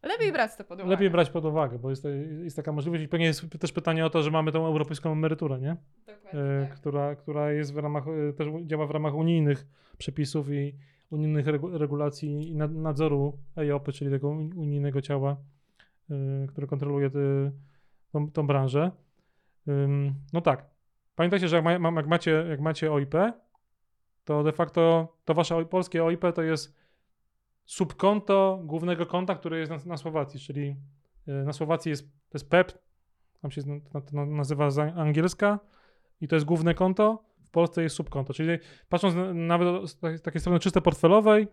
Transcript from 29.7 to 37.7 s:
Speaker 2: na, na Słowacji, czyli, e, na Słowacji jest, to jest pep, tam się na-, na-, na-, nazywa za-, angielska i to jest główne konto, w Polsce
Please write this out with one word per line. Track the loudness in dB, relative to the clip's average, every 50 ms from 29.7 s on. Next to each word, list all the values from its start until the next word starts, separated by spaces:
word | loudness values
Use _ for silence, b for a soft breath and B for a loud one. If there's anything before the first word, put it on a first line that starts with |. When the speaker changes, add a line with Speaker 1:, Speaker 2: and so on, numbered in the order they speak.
Speaker 2:
na, | -8 -10 -10
na | -10 -10
Słowacji, | -8 -8 -6 -4 -4 -4 -4 -8 -16
czyli, | -14 -10 -6 -6 -6 -6 -6 -10 -14 -20 _ _ _ _ _ -18 _ -8
e, |
na | -6 -4 -4 -4
Słowacji | -4 -4 0 0 0 -2 0 -4
jest, | -6 -6 -8
to | -16 _ _ _ _ -12
jest | -12 -2 4
pep, | 4 4 4 4 -2 -20 _ _ _ _ _ _ _ _ _ _ _ _
tam | -10 -10
się | -8 -8 -8
na-, | -8 -8 -10 -10 -10 -10
na-, | -10 -10 -6
na-, | -4 -4 -4
nazywa | -2 -2 -4 -2 -2 0 0 0 2
za-, | 2 0 -2 -2 -2
angielska | 0 0 2 2 2 2 0 0 2 2 2 2 2 b b b b b b b b b b b _
i | -4 0
to | 2
jest | 2 2
główne | 2 2 2 4 2 2
konto, | 4 2 2 4 4 4 4 2 0 _ _ _ _ _
w | _
Polsce | 2 2 2 2